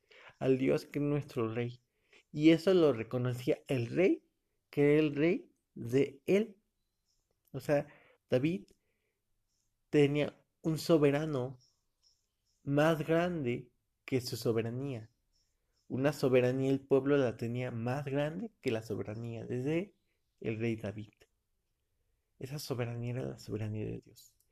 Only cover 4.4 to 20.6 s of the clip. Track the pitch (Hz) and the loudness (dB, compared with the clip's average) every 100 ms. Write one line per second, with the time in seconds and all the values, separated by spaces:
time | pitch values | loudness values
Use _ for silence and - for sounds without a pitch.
4.4 | _ _ _ - 143 147 156 139 160 208 | _ _ _ 2 4 4 2 2 0 0
5.4 | - _ _ - 117 127 139 - - 190 | -4 _ _ -12 -2 2 0 -2 0 0
6.4 | 226 - _ _ _ _ _ _ _ _ | 0 -6 _ _ _ _ _ _ _ _
7.4 | _ 139 - 143 143 - _ _ _ 123 | _ -8 0 0 -2 -10 _ _ _ 0
8.4 | 147 190 - _ _ _ _ _ _ _ | 0 -2 -8 _ _ _ _ _ _ _
9.4 | _ _ _ _ _ 151 143 147 143 - | _ _ _ _ _ 4 4 2 -4 -6
10.4 | _ _ 170 156 - 165 147 143 160 143 | _ _ -6 -4 2 4 4 2 -2 -4
11.4 | 123 - _ _ _ _ _ _ _ _ | -4 -8 _ _ _ _ _ _ _ _
12.4 | _ _ - 143 156 160 156 165 175 175 | _ _ -2 2 2 2 0 0 0 -2
13.4 | 131 123 123 _ _ _ - 131 - 117 | -2 -4 -6 _ _ _ -4 -4 -2 -4
14.4 | 123 113 113 120 139 123 107 _ _ _ | -2 0 -2 -4 -6 -8 -12 _ _ _
15.4 | _ _ _ _ - 120 139 143 139 127 | _ _ _ _ -8 -2 0 0 4 4
16.4 | 123 131 135 135 - 139 135 143 127 120 | 4 2 0 0 2 2 4 2 2 -2
17.4 | 117 120 127 120 117 131 139 135 147 170 | -6 -4 -6 -4 -4 -4 -4 -4 -4 -6
18.4 | 226 - 131 110 107 104 101 107 117 113 | -10 -8 -4 -4 -4 -6 -6 -8 -10 -10
19.4 | 117 123 131 165 202 _ _ _ _ _ | -8 -6 -2 -4 -4 _ _ _ _ _
20.4 | - 110 | -8 -4